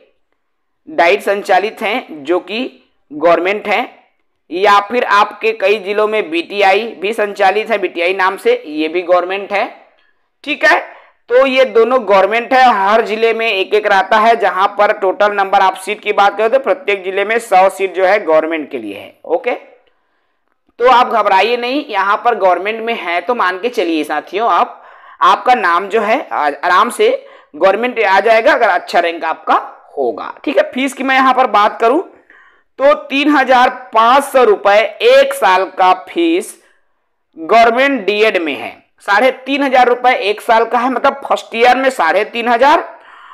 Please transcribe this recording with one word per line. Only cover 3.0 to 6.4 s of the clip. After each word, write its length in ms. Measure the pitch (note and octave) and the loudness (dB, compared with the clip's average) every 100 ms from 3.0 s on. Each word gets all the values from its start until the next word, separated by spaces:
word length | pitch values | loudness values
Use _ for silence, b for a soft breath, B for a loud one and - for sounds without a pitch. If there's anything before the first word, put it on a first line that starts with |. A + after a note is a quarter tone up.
| _ | _
गवर्नमेंट 580 | D3 E3 E3+ F3+ G#3 G#3 | -2 2 2 0 -4 -4
हैं, 300 | G3+ C4 - _ _ _ _ - | -4 -4 -12 _ _ _ _ -12
या 280 | E3+ G3+ G3+ | -2 2 2
फिर 220 | G3+ B3 - | 2 -4 0
आपके 460 | G3+ G#3+ - A3 | 0 0 -2 -4
कई 240 | A3 G3 G#3+ | 0 0 -2
जिलों 280 | F#3 G#3 G#3+ | -2 -2 0
में 220 | G#3+ E3+ | -2 -2
बीटीआई 560 | E3 | -4